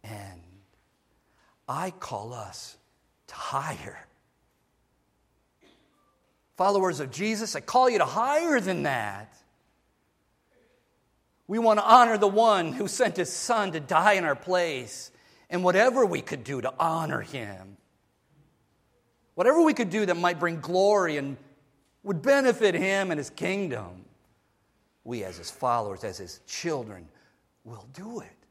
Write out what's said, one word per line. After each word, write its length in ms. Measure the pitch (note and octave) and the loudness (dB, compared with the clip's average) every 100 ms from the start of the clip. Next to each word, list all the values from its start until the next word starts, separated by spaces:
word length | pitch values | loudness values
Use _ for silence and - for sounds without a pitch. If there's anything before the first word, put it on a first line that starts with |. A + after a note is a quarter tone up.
And 380 | G#2 G#2 G2 F2+ E2+ F#2 G2 _ _ _ _ _ _ _ _ _ - | -16 -16 -18 -20 -20 -20 _ _ _ _ _ _ _ _ _ _ -12
I 240 | C3+ F#3 | -8 -8
call 420 | F#3 - A2 A2 | -10 -12 -10 -10
us 440 | A#2+ G2 - - - _ _ _ _ _ | -14 -16 -16 -20 -20 _ _ _ _ _
to 80 | - | -14
higher. 720 | - C3+ D3+ B2+ - - - _ _ _ _ _ _ _ _ _ _ _ _ _ _ _ _ _ _ _ _ _ _ _ _ - | -6 -6 -6 -10 -14 -18 -20 _ _ _ _ _ _ _ _ _ _ _ _ _ _ _ _ _ _ _ _ _ _ _ _ 0
Followers 440 | F#3 G3+ F#3 D3 | 2 2 0 -2
of 120 | C3+ | -8
Jesus, 440 | B2 G#3 A3 A3 C#3+ | -4 -4 -4 -6 -8
I 40 | |
call 280 | - B3 B3+ | 0 4 4
you 120 | A3 | 4
to 60 | D3 | 0
higher 540 | D#3 B3 D4 E4+ C#4 | 0 0 0 2 0
than 240 | F#3+ F3 | 0 -2
that. 540 | C#3+ B2+ G#2 G2 A2 _ _ _ _ _ _ _ _ _ _ _ _ _ _ _ _ _ _ _ _ _ - | -2 -2 -4 -8 -16 _ _ _ _ _ _ _ _ _ _ _ _ _ _ _ _ _ _ _ _ _ -6
We 140 | G#3+ | 2
want 200 | A3+ G#3 | 4 4
to 60 | G3+ | 8
honor 320 | A#3+ A#3 A3 | 10 10 6
the 100 | G#3 | 4
one 460 | G3+ A3+ G3+ E3 | 4 4 4 0
who 140 | - G#3 | -4 -6
sent 300 | - A3+ F3 | 0 0 0
his 140 | E3+ | -4
son 420 | - - A3+ G3 | -6 -2 0 0
to 60 | D#3+ | -4
die 340 | C#3 E3 F#3+ | 0 4 6
in 120 | G3 E3 | 4 2
our 100 | C3+ | -2
place, 760 | - F3+ E3+ C3+ A2+ - - _ _ _ _ | 0 0 0 -4 -10 -14 -18 _ _ _ _
and 140 | F3 | 0
whatever 420 | F3+ F3+ B3 B3+ G#3+ | 2 4 4 4 2
we 160 | D#3+ | 0
could 220 | - D3 | -6 -12
do 160 | A#2 C#3 | -8 -6
to 120 | A#2 - | -6 -2
honor 420 | E3 D#3+ D#3+ C3+ | -2 -2 -4 -6
him, 560 | - C3+ G#2 F#2+ F#2+ G2+ _ _ _ _ _ _ _ _ _ _ _ _ _ _ _ - | -6 -10 -10 -14 -18 -20 _ _ _ _ _ _ _ _ _ _ _ _ _ _ _ 0
whatever 260 | F3+ C4 | 4 6
we 120 | D#4+ | 4
could 160 | - G#3+ | 4 -2
do 160 | G3+ G3+ | 0 0
that 80 | F3 | 0
might 240 | F3 E3+ | 0 0
bring 200 | E3+ E3 | -2 -4
glory 580 | C#3 F3+ G3 G#3 F3 D3 | -2 2 4 4 2 -2
and 200 | C#3 C3+ - _ _ _ _ _ | -6 -10 -16 _ _ _ _ _
would 180 | G3+ F3 | -6 -4
benefit 520 | B3 C#4 C4 A#3 G#3+ E3+ | 2 4 4 2 0 2
him 360 | F#3+ G3 F#3+ | 0 0 -2
and 60 | D#3 | -4
his 120 | C3+ | -8
kingdom, 760 | - F3 G3 F#3 A#2 F#2 F2+ - _ _ _ _ _ _ _ _ _ | -6 -4 -4 -4 -6 -10 -18 -20 _ _ _ _ _ _ _ _ _
we 200 | A2+ A#2+ | -12 -10
as 140 | F#2 F2 | -10 -12
his 140 | F2 | -16
followers, 520 | - B2+ A#2+ G#2 F#2+ | -4 -2 0 -2 -8
as 140 | G#2+ F#2 | -10 -10
his 220 | G2 - - | -16 -18 -16
children, 600 | - E3+ D3+ A2 F#2+ D#2+ _ _ _ _ _ | -10 -6 -6 -8 -16 -20 _ _ _ _ _
will 240 | A2+ A2+ A2 | -20 -20 -20
do 260 | C3+ G3+ A#3 | -18 -14 -14
it. 140 | G2+ _ _ | -16 _ _